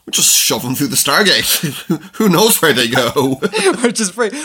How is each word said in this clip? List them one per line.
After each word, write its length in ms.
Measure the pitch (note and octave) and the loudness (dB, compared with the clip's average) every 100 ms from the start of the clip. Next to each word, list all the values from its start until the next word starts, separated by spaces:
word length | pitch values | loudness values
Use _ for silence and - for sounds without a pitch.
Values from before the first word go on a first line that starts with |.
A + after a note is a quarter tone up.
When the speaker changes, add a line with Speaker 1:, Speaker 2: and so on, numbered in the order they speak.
| - | -6
Speaker 1:
We 60 | |
just 220 | - - | -2 2
shove 280 | - - A#2 | 2 0 -2
them 120 | A#2+ | -2
through 140 | B2+ C#3 | -2 -2
the 80 | C3 | 0
Stargate. 640 | - D#3 F#3+ A#2 A2 - D3+ C3+ - D#3+ - | 0 2 4 2 0 -2 -4 -8 -6 -6 -6
<laughs> 40 | - | 0
Who 120 | G#3+ | 2
knows 320 | E3 A3 - | 4 4 4
where 100 | D#3+ | 2
they 160 | B2 A#2+ | 2 0
go? 460 | B2+ A#2 C#3+ C3 | 0 0 0 0
<laughs> 480 | C3 - G#4+ G4 D#4 | -2 -2 0 -2 0
Speaker 2:
Which 180 | A#3+ A3 | -2 -2
is 100 | G3 | -6
pretty, 240 | G#3 A3 C4+ | -2 -4 -4